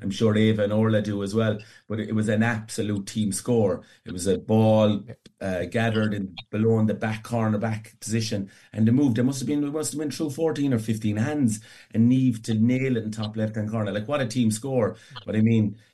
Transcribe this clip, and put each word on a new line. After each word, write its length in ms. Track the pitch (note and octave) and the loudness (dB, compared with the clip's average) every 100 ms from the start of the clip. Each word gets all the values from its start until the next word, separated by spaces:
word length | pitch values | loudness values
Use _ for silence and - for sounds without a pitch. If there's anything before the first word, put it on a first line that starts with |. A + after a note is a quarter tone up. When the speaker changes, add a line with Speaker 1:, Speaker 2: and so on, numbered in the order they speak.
Speaker 1:
I'm 100 | G2 | -8
sure 260 | F#2+ A2+ G#2 | 0 2 4
Ava 260 | A2 G#2+ | 4 4
and 100 | G#2 | 2
Orla 280 | G#2+ A2 G#2+ | 2 2 2
do 220 | G2+ G2+ | 0 -2
as 100 | G2 A2 | -2 0
well. 220 | A2+ G#2 - - - | 0 -2 -8 -18 -8
But 120 | A2 | -8
it, 80 | B2 | -4
it 60 | A2 | -2
was 120 | G#2+ | 0
an 140 | G#2+ | 2
absolute 600 | A#2 A2+ A2 - G2+ G#2 - | 2 -2 -6 -6 -4 -4 -4
team 240 | A2 G2+ | -4 -2
score. 500 | F#2+ - A#2 G2+ E2+ - _ - | -2 0 2 2 0 -8 _ -14
It 60 | |
was 160 | F#2 F#2+ | -6 -2
a 100 | F2+ | 0
ball, 640 | - A2 A2 A2 G#2+ G2 - | 2 4 6 6 4 2 -4
Speaker 2:
Yeah. 60 | - - - | -16 -20 -10
Speaker 1:
uh, 240 | G2 F#2 F2 | -6 -4 -4
gathered 480 | A#2 A2+ A2 G#2+ | -2 0 0 0
in 220 | G2+ F#2+ E2 - | -2 -6 -12 -8
below 280 | G#2 A2+ A2+ | 0 2 4
in 60 | A2 | 2
the 80 | |
back 300 | G2 A2+ A2 | 0 -4 -6
corner 340 | - A#2+ A2 G#2+ | -6 -2 0 0
back 380 | A2+ A2 - - | -2 -6 -10 -16
position, 480 | - A2+ A2 G#2 G2 - _ | -6 -4 -2 -4 -8 -14 _
and 120 | G#2+ A2 | 2 4
they 40 | |
moved. 240 | B2+ C#3+ A2+ | 4 4 2
They 40 | |
must 180 | B2+ C3+ | 0 0
have 80 | C3 | -2
been, 160 | D3 | -2
it 80 | C#3+ | -2
must 180 | D#3 D3+ | -4 -4
have 60 | C#3+ | -6
been 120 | D3+ | -6
through 180 | - D#3 | -4 -6
fourteen 420 | C3+ D#3+ C#3+ C#3+ | -2 -2 0 0
or 60 | A#2+ | 0
fifteen 380 | A2 G#2+ A2 G#2 | -2 -2 -2 0
hands, 420 | C3 D3+ B2 G#2 - - - | -2 2 0 0 -8 -20 -4
and 160 | A#2+ A#2 | 2 4
Niamh 320 | C3 C3 A2 | 4 2 0
to 100 | - | -2
nail 420 | A2 A#2 B2+ C3 A#2 | 2 2 2 0 -2
it 60 | |
in 80 | G#2 | -4
top 240 | A2 G#2+ A2 | -6 -6 -4
left-hand 360 | G#2+ A2 G#2+ | -4 -4 -4
corner. 200 | A2+ G#2 | -2 -2
Like, 160 | G#2 A2 | -4 -2
what 140 | C#3+ | -2
a 40 | A#2+ | -2
team 260 | B2+ A2+ | 0 0
score. 440 | G#2+ C3+ B2+ G2+ - - - - | 0 -2 0 0 -2 -14 -14 -4
But 100 | G#2+ | 2
I 60 | |
mean, 360 | A2 A2+ G2+ - _ | 4 4 2 -2 _